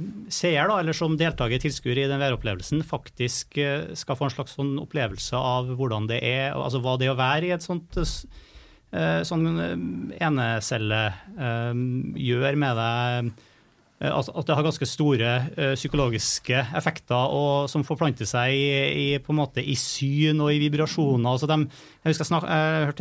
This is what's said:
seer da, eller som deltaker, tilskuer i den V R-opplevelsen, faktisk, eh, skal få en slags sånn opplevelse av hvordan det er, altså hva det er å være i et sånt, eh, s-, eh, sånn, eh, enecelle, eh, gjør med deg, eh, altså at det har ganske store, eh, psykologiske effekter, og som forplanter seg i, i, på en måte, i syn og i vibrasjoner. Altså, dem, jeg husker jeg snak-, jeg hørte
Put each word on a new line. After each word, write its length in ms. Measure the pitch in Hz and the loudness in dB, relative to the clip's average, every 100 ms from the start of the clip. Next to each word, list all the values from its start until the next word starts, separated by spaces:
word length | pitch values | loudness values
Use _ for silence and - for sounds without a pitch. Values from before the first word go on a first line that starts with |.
| 190 208 - | -4 -10 -8
seer 380 | - 175 143 185 | -2 2 4 4
da, 100 | 202 | 2
eller 160 | 160 | 0
som 240 | 156 160 156 | 0 0 2
deltaker, 400 | 165 - 117 127 | 0 2 0 0
tilskuer 400 | 151 - 120 127 | 0 -2 -2 0
i 80 | 139 | 0
den 140 | 139 | 0
V 80 | 139 | 0
R-opplevelsen, 540 | 113 113 92 - 151 156 | 0 -2 -4 -2 -2 -2
faktisk, 720 | 139 - - 123 - - 151 | -6 -8 -4 -2 -2 -4 -2
eh, 340 | 143 143 160 | -2 -2 -6
skal 200 | 160 - 131 | -10 -6 -2
få 140 | 143 | -2
en 60 | - | -4
slags 160 | - | -8
sånn 240 | - 139 139 | -4 -4 -4
opplevelse 560 | - 147 113 95 - | -4 -2 -2 -4 -4
av 320 | 127 131 127 127 | -2 0 0 -2
hvordan 400 | 127 131 107 107 | -2 0 0 0
det 160 | 117 | 0
er, 320 | 120 131 135 | 0 0 -2
altså 260 | 139 135 127 | -2 -2 -2
hva 160 | 127 127 | 0 2
det 120 | 131 | 0
er 60 | |
å 40 | 131 | 2
være 320 | 131 151 180 | 2 2 0
i 40 | 175 | -4
et 80 | 180 | -4
sånt, 300 | 175 170 180 | -6 -4 -2
eh, 60 | |
s-, 220 | 156 - - - - - - - - | -2 -4 -10 -20 -20 -20 -20 -20 -8
eh, 280 | 175 160 165 165 | -2 0 0 0
sånn, 320 | 165 165 165 | 0 0 0
eh, 680 | 170 170 175 175 - - | -2 -4 -4 -6 -8 -2
enecelle, 880 | 160 135 117 113 - 117 107 110 107 90 190 208 | 0 2 2 0 -2 -2 0 2 0 -4 -14 -6
eh, 340 | 123 117 120 120 127 127 - 151 | -4 -2 -2 -2 -2 -2 -4 -4
gjør 340 | 127 120 135 147 | 0 2 2 2
med 200 | 139 113 | 2 2
deg, 560 | 117 120 123 123 120 - - _ _ _ _ - | 0 0 0 0 -2 -6 -20 _ _ _ _ -4
eh, 100 | 143 | -2
altså 220 | 139 127 - | 0 -2 -4
at 100 | - | 0
det 100 | 147 | 2
har 80 | |
ganske 220 | 156 - - | 2 0 -4
store, 400 | - 147 123 117 123 139 - | 2 4 4 4 2 -2 -2
eh, 180 | 139 131 | -2 0
psykologiske 960 | - 147 127 110 - - - 131 123 | 0 2 2 2 0 -2 0 0 0
effekter, 400 | 147 160 - - 123 139 | -2 -2 -4 -2 0 2
og 380 | 139 143 139 139 | 2 2 2 2
som 140 | 156 | -2
forplanter 420 | - 151 156 - 107 | -2 0 0 0 -2
seg 240 | 123 127 | 0 2
i, 640 | 135 143 139 139 143 139 | 2 2 2 2 0 0
i, 40 | 139 | -2
på 120 | 143 | 0
en 80 | 151 | 0
måte, 240 | 143 - | 0 -2
i 120 | 143 127 | -2 0
syn 600 | - - 135 143 156 151 | 0 0 0 2 4 4
og 100 | 147 | 2
i 80 | 147 | 2
vibrasjoner. 640 | 147 147 156 170 139 123 120 | 2 2 0 2 2 4 2
Altså, 160 | 127 151 | 2 2
dem, 220 | 156 151 - - - | 2 0 -4 -20 -4
jeg 80 | 160 | 0
husker 140 | 160 | 0
jeg 60 | 151 | 0
snak-, 160 | 165 - | 0 2
jeg 380 | 156 156 160 147 | 0 2 2 0
hørte 120 | 143 | -2